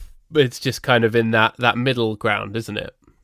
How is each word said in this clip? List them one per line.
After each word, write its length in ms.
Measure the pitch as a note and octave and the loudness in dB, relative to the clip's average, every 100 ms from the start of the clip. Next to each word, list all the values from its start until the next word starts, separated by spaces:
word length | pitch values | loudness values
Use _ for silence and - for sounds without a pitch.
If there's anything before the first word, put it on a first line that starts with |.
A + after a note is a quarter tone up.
| - - _ | -20 -20 _
But 100 | D#3 | 0
it's 160 | B2+ - | 0 0
just 220 | C3+ - | -6 -4
kind 220 | - A#2+ | 2 2
of 100 | A2+ | 4
in 180 | A#2 A2+ | 2 2
that, 240 | A2+ A2 - | 4 2 2
that 200 | A#2+ A#2 | 0 0
middle 380 | B2+ A#2+ A2+ G#2+ | 0 -2 -2 -2
ground, 400 | A2+ G#2 G#2 A2+ | -4 -4 -4 -8
isn't 220 | A2+ G#2 | -8 -8
it? 180 | - - _ _ | -10 -12 _ _